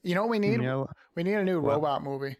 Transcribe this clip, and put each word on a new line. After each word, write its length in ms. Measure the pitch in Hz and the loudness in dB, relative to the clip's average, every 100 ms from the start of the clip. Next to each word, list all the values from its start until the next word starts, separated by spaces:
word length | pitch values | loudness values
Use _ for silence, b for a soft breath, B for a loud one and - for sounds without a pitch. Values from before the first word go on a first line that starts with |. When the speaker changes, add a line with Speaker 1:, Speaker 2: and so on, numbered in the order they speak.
Speaker 1:
You 140 | 180 175 | 0 0
know 60 | |
what 80 | 220 | 2
we 100 | 226 | 2
need? 220 | 202 - | 2 2
Speaker 2:
Yeah. 240 | 127 131 135 - b - | 2 -2 -4 -10 b -4
Speaker 1:
We 80 | |
need 100 | 175 | -2
a 100 | 214 | 0
new 160 | 185 180 | 0 2
Speaker 2:
What? 160 | 143 143 | 2 2
Speaker 1:
robot 280 | 151 139 | 2 -2
movie. 340 | 143 139 139 | -4 -6 -6